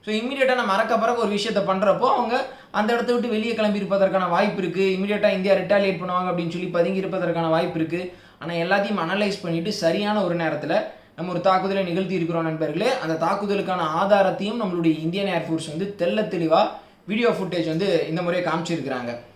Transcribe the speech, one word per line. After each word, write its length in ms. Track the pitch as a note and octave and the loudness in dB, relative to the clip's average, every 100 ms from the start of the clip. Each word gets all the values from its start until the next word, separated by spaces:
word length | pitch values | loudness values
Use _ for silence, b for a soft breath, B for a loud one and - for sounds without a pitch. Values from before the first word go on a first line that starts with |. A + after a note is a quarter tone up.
So, 100 | - | -2
இம்மீடியட்டா 400 | A3 B3 C#4 C4 | -4 -2 0 2
நம்ம 180 | B3 G#3+ G3 | 2 2 0
அறக்க 240 | A3 A3 | 2 2
பறக்க 200 | A3+ A#3 | 2 0
ஒரு 80 | G#3 | 0
விஷயத்தை 460 | G3+ A#3 G3+ F#3+ | 0 0 0 0
பண்றப்போ 400 | F#3+ G3+ F3 B3 | 2 2 2 2
அவங்க 320 | B3+ A3+ B3+ - B B | 2 0 -2 -4 B B
அந்த 220 | - G#3+ | -2 0
இடத்த 200 | A#3 - | 0 2
விட்டு 160 | A#3+ A#3 | 0 0
வெளியே 260 | G#3+ A3+ | -2 -2
கிளம்பி 220 | A3 G#3 G3+ | 0 0 0
இருப்பதற்கான 500 | F#3 G3 F#3+ F#3+ F3+ | 0 2 2 2 2
வாய்ப்பு 360 | F3 G#3 G3 | 2 2 0
இருக்கு. 360 | F3+ F3+ F#3+ F#3 | -4 0 0 2
இம்மீடியட்டா 340 | G3+ G#3 G3+ | 0 2 2
இந்தியா 220 | F#3+ F#3+ | 2 2
ரிட்டாலியேட் 460 | G3 F3 G3+ G3 E3 | 2 4 2 2 -2
பண்ணுவாங்க 280 | F3 F3+ F3+ | -2 -2 0
அப்படின்னு 220 | E3+ E3+ | -2 -2
சொல்லி 160 | E3+ F3+ | -4 -2
பதுங்கி 320 | E3+ E3+ F#3+ | 0 0 0
இருப்பதற்கான 500 | F#3 F#3 E3+ E3 E3 | -2 -2 -2 0 2
வாய்ப்பு 300 | D#3+ F3 E3 | 2 0 -2
இருக்கு. 360 | D#3+ E3+ F3+ B B B | -2 -2 -6 B B B
ஆனா 160 | E3 | -6
எல்லாத்தையும் 440 | E3+ E3+ G3 G#3 G3+ E3 | -2 0 2 2 -2 0
அனலைஸ் 360 | G3 G#3 - | 0 0 -2
பண்ணிட்டு 300 | F3 E3 F#3 | -4 -2 -2
சரியான 520 | - E3 F#3 G#3 G#3+ | 0 0 2 0 0
ஒரு 120 | F3+ E3+ | 0 0
நேரத்துல 460 | D#3+ D3 D3 G3 G#3+ B B - | -2 -2 0 -2 -2 B B -10
நம்ம 160 | E3+ | -4
ஒரு 80 | F3 | 0
தாக்குதலை 420 | F#3 F#3 F#3+ G3 | 2 2 2 0
நிகழ்த்தி 320 | F3+ F3+ F#3 | 0 -2 -2
இருக்கிறோம் 280 | F#3 E3 E3 | -2 0 0
நண்பர்களே. 560 | E3 D#3 D#3 D#3 A#3+ C4+ | -2 -2 -2 0 0 0
அந்த 280 | D#3+ D#3+ E3 | -2 -2 0
தாக்குதலுக்கான 540 | G3 G3+ G3 F#3+ F3+ D#3+ D#3+ | -2 0 -2 0 -2 -2 0
ஆதாரத்தையும் 580 | G3 G3+ F#3+ F3 G3 A#3+ | 4 4 4 2 -4 -2
நம்மளுடைய 360 | G3+ E3+ E3 D3+ | -2 2 2 2
இந்தியன் 280 | D#3+ F#3+ G3 | 0 -2 0
ஏர்ஃபோர்ஸ் 420 | E3+ - D#3+ D#3 | -2 -2 -4 -4
வந்து 260 | D3+ G3 - | -6 -6 -2
தெள்ள 360 | F3 G#3+ F3 | 0 0 -2
தெளிவா 340 | F3 D#3+ E3+ A3 B B B - | 0 4 4 4 B B B -6
வீடியோ 240 | A3 A#3 | 0 2
ஃபுட்டேஜ் 360 | F3 F#3 F3 D#3+ | 2 -2 -2 0
வந்து 400 | D#3+ G3 E3 D3 | 0 2 2 0
இந்த 140 | E3+ | -2
முறையை 300 | F3 F3 D#3+ | 0 0 0
காமிச்சிருக்கிறாங்க. 640 | E3 E3+ E3 C3 B2+ A#2+ A#2 - | -2 -2 -4 -4 -6 -6 -8 -12